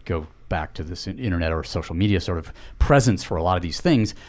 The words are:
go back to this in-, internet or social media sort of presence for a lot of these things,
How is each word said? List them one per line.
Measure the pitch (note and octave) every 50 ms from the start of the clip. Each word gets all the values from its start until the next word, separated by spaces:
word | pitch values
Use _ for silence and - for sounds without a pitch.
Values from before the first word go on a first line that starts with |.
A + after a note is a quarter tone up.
| -
go | - F2+ D#2+ D2+ - - - - -
back | F#2 E2 D2+ - -
to | - D#2+
this | D2+ E2 - -
in-, | G2+ F#2+ -
internet | B2+ G#2 F2+ E2+ E2 D#2+
or | D#2+ D#2+ D2+
social | - - F2 D#2 - E2 F2
media | G#2 G2+ G2+ F2
sort | - - F2+ E2
of | D#2+ - - - - - - -
presence | - - C#3+ C#3 A2+ A#2 G2 F2 -
for | - F#2+
a | D#2+ E2
lot | F2+ F#2 F2+
of |
these | F2 E2+ - -
things, | - F3+ D#3 A#2+ G#2+ G2+ - - -